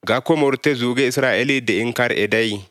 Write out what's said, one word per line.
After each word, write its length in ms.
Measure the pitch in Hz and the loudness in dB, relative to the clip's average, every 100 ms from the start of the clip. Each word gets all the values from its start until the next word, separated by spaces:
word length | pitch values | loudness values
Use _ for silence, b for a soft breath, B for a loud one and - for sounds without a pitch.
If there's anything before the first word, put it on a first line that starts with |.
| - | 0
Gako 300 | 127 - 160 | -2 2 2
morte 380 | 143 131 151 | 2 2 0
zugo 260 | 131 120 123 | 0 -2 0
Israeli 580 | 135 131 131 104 127 135 | 0 0 0 0 0 0
de 200 | 117 98 | 0 -2
inkar 320 | 117 120 123 | -2 -2 -2
edai. 520 | - 104 110 113 101 98 | 0 0 2 0 -4 -12